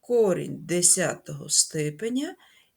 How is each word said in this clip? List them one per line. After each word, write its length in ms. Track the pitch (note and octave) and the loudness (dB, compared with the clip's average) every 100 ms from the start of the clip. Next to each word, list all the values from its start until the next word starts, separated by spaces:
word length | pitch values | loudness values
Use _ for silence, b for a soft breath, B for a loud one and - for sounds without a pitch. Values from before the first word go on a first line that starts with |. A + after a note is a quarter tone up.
корінь 560 | - A#3+ G#3 F3 C3+ - | 0 2 4 2 -2 -8
десятого 920 | - F3 F3 - D#3 - - D3 D3+ | -4 2 4 4 2 -4 -10 -12 -2
степеня 880 | - - D#3+ D3+ D3+ A3 B3 D4+ F#4 b b b | 0 0 0 -4 -4 -4 -4 -4 -10 b b b